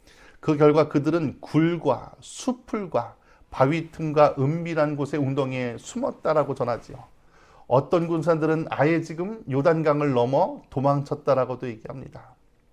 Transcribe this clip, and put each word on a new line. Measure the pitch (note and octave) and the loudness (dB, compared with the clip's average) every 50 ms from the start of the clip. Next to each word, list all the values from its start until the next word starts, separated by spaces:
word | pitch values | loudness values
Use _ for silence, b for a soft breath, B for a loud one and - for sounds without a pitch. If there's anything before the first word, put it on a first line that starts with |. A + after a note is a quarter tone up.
| b b b b b b b b | b b b b b b b b
그 | b - D#3 | b 0 2
결과 | D3 D3+ D3+ D3 D#3+ D3+ | 6 6 6 6 6 4
그들은 | D3+ - D3+ C#3 D#3 D#3 E3+ D#3+ A#2+ - - | 2 2 -2 0 0 0 0 0 -2 -6 -8
굴과 | - - - D3+ D#3+ E3+ F3 E3 D#3 C#3+ A#2+ A#2+ - - - - | -6 -2 0 2 2 2 0 0 0 -2 -2 -2 -4 -14 -20 -20
수풀과 | - - - - - C4 B3 - - - - G#3+ G3+ D#3+ - A#2+ A#2 A2 - b b b b b b - | -20 -20 -14 -8 -6 -6 -6 -6 -8 -8 -8 -6 -6 -4 -4 -4 -4 -4 -12 b b b b b b -6
바위 | - - C3 C#3 D#3+ E3 D#3+ E3 | -2 0 2 2 2 0 -4 -6
틈과 | - - D#3+ D#3 C#3+ D3+ D3 C3+ - C#3 | -8 -6 -6 0 4 4 4 4 4 2
은밀한 | C3 C#3 D#3+ E3+ E3+ E3+ E3 D#3 D3+ D3+ D3 | 0 0 -2 -2 -4 -4 -2 0 0 0 -2
곳의 | C#3+ C#3+ - E3 D3+ | -4 -4 -4 -2 -2
웅덩이에 | C#3+ C3 C3+ C#3+ C3+ B2+ C3 B2+ B2 A#2+ A#2 - | -2 -2 -2 -2 -2 -2 -4 -4 -6 -6 -8 -10
숨었다라고 | - - - A#3 C4+ B3 - - - - D#3 D3+ C#3 C#3+ C3 | -12 -12 -8 -6 -6 -6 -6 -4 -2 0 0 0 0 -2 -2
전하지요. | - B2+ A#2+ A#2 G#2+ - - - - - - _ _ b b b b b b b b b | -4 -4 -4 -4 -6 -8 -14 -20 -20 -20 -20 _ _ b b b b b b b b b
어떤 | b - C3+ C#3+ - F#3 F3 E3+ | b 2 2 4 4 2 2 2
군사들은 | E3 E3+ D#3+ D3 F3 E3 D#3 D3+ D#3 D#3+ D#3+ D#3 - | 2 -2 0 2 2 2 2 2 2 0 0 -2 -2
아예 | A2+ A2+ C3+ D#3 E3 D#3+ | 0 2 2 2 2 0
지금 | D#3+ E3 E3 D#3+ F3+ G3+ A3+ A3 - - | -2 -4 -8 -8 -8 -8 -8 -10 -8 -4
요단강을 | C3 C3+ - F3 E3 E3 D3+ D#3 C#3+ D3 D3 D3 C3 | 0 2 4 4 4 4 2 2 2 2 2 2 2
넘어 | A#2+ A#2+ A#2+ C3 D3+ F#3 C4 D4 - - - | 2 2 2 2 2 0 0 -4 -10 -12 -8
도망쳤다라고도 | - C#3 B2+ C#3 C#3+ C#3+ C#3+ - D3 D3 - D3 C3+ C3 B2+ A#2+ B2+ A#2+ C3 | -4 -2 0 2 2 0 -2 -4 -6 -4 0 0 2 2 0 -2 -4 -8 -8
얘기합니다. | B2 A2+ A2 - - C3 C3+ C3 - - B2+ - - - _ _ _ _ _ _ _ | -10 -10 -12 -14 -14 -14 -14 -16 -16 -18 -20 -20 -20 -20 _ _ _ _ _ _ _